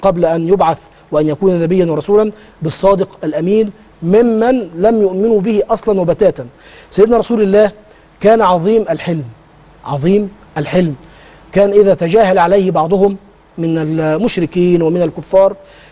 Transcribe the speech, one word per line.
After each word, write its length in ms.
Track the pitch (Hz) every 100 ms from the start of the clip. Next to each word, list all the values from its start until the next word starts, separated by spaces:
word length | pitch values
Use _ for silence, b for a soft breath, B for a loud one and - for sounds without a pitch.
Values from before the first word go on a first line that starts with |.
قبل 240 | 196 175 170
أن 220 | 170 165
يبعث 320 | 190 165 156 - b b
وأن 160 | 151 156
يكون 320 | 147 196 175
نبياً 260 | 165 185 170
ورسولاً 460 | 151 147 208 214 - B B
بالصادق 480 | 160 - 196 196 190 -
الأمين، 480 | 160 147 175 214 214 - b -
ممن 680 | 165 208 240 220 233 254 180 165
لم 260 | 208 226
يؤمنوا 400 | 196 185 220 214
به 220 | 196 214 -
أصلًا 320 | 226 226 196
وبتاتا. 460 | 175 160 190 - 123 _ B B B
سيدنا 280 | - 220 233
رسول 240 | 214 233
الله 300 | 202 202 208 - - b b b
كان 220 | 202 226
عظيم 440 | 196 180 180 226 202
الحلم، 340 | 151 - 165 120 - _ _ _ _ 117
عظيم 440 | 139 165 202 196 - - 156
الحلم. 380 | 147 180 170 135 - B B B B
كان 180 | 185 202
إذا 240 | 202 196
تجاهل 460 | 180 170 214 196 190
عليه 320 | 170 202 190
بعضهم 460 | 165 160 190 202 190 - _ _ -
من 200 | 165 160
المشركين 1040 | 156 160 156 156 233 - 160 180 180 175
ومن 200 | 160 175
الكفار، 540 | 165 170 147 190 196 196 - B B